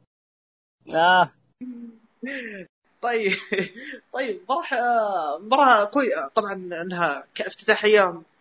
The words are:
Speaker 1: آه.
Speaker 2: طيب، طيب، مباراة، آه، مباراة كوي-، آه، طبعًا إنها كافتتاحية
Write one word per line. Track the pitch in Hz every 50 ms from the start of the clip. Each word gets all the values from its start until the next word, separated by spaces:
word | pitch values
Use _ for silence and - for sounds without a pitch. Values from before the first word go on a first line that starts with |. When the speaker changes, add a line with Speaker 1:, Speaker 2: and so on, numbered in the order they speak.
| _ _ _ _ _ _ _ _ _ _ _ _ _ _ _ _ _ - -
Speaker 1:
آه. | 160 165 180 185 180 170 - _ _ _ _ _ _ 254 254 247 233 240 233 226 _ _ _ _ _ - 262 277 269 240 220 208 196 175 - _ _ _ _ _ _
Speaker 2:
طيب، | - 240 240 226 214 196 185 - - - 208 180 170 - - 226 269 294 269 240 - _ -
طيب، | 247 269 240 202 175 -
مباراة، | - 262 330 330 - 277
آه، | 233 240 240 240 226 214 208 196 175 160 147 147 165
مباراة | 196 214 254 285 285 262 240 208 208
كوي-، | 208 - 285 269 214 -
آه، | 160 143 139 -
طبعًا | 226 208 202 196
إنها | 190 185 180 175 165 170 190 180 175 170 156 143 135 - _ _
كافتتاحية | - 208 190 - - - - 208 202 214 214 214 208 196 180 175 165 165 _ _ _